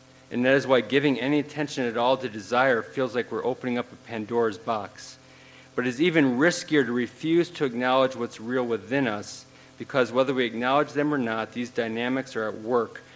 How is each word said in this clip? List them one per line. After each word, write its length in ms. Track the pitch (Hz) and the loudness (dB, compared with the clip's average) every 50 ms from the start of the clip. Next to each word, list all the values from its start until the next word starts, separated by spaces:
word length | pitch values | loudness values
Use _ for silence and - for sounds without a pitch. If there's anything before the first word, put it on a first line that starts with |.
| - - - - - - | -20 -20 -20 -20 -16 -4
and 160 | - 120 123 | -2 2 4
that 80 | 131 135 | 4 4
is 120 | 139 135 | 4 4
why 140 | 127 135 123 | 4 4 4
giving 400 | 113 107 127 143 135 147 131 113 | 4 4 2 2 4 4 2 2
any 200 | 123 139 147 147 | 0 0 0 0
attention 440 | 139 147 - 151 151 143 - 147 127 | 0 -2 -4 -6 -6 -4 -4 -4 -4
at 140 | 120 110 117 | -2 0 0
all 180 | 120 127 135 | 2 2 2
to 120 | 131 131 117 | 2 0 -6
desire 520 | 104 107 101 - 120 123 131 135 123 113 | -8 -8 -6 -2 0 2 4 4 4 2
feels 340 | 110 - - 135 131 123 110 | 0 -4 -4 -4 -4 -2 -2
like 160 | 123 113 - | -4 -4 -4
we're 140 | 117 110 - | -6 -4 -2
opening 320 | 120 127 - - 127 120 | -2 -4 -4 -4 -4 -4
up 160 | 120 120 - - | -4 -4 -8 -12
a 40 | - - - | -20 -14 -10
Pandora's 500 | 117 113 107 104 117 117 117 113 101 - | -8 -8 -6 -2 0 0 0 0 -2 -4
box. 600 | - 120 113 107 98 92 - - - - - - - - - - - - - - - - - | -4 -4 -4 -4 -4 -8 -12 -16 -18 -18 -18 -20 -20 -20 -20 -20 -20 -20 -20 -20 -20 -8 -6
But 120 | - 123 | -2 -2
it's 140 | 127 120 120 | -2 0 2
even 380 | 160 180 160 165 143 131 120 120 | 2 4 6 6 4 4 4 4
riskier 480 | 151 175 170 - - - 151 147 131 | 4 2 2 0 -4 0 2 2 2
to 60 | 117 120 | 2 0
refuse 580 | 123 123 117 - - - 160 165 170 170 165 | -2 -2 -4 -6 -8 -2 2 2 2 2 0
to 160 | - - 151 | -2 -4 -4
acknowledge 500 | 131 117 120 127 127 127 131 131 127 131 | -4 -2 -2 0 2 4 4 4 2 0
what's 240 | 113 120 117 - - | -4 -6 -8 -8 -10
real 240 | 110 117 123 131 123 | -8 -4 -2 -2 0
within 420 | 117 117 107 95 101 127 139 135 | 0 -2 -4 -2 -2 0 0 0
us, 380 | 117 104 104 98 - - - - - - - - - - | 0 -2 -4 -8 -10 -14 -16 -18 -20 -20 -20 -20 -20 -16
because 340 | - 117 - - 135 123 113 | -16 -14 -2 2 2 2 2
whether 220 | 117 127 135 131 135 | 2 2 2 2 2
we 140 | 127 127 | 0 0
acknowledge 460 | 117 113 113 120 127 135 147 151 147 - | 0 -2 -2 0 2 2 2 2 0 -2
them 200 | 143 147 151 147 | -2 0 0 0
or 60 | 139 | 0
not, 340 | 123 113 113 113 110 107 - | 0 -2 -2 -2 -4 -6 -6
these 160 | 120 123 117 | -8 -8 -4
dynamics 680 | - - 117 113 110 113 120 123 131 135 127 - - | -4 -4 -4 -2 -2 -4 -2 -2 -2 -2 -4 -6 -6
are 140 | 117 110 107 | -4 -4 -4
at 120 | 98 104 | -6 -8
work, 420 | 110 113 127 120 113 101 - - - - - | -4 0 0 0 0 -2 -8 -16 -20 -20 -20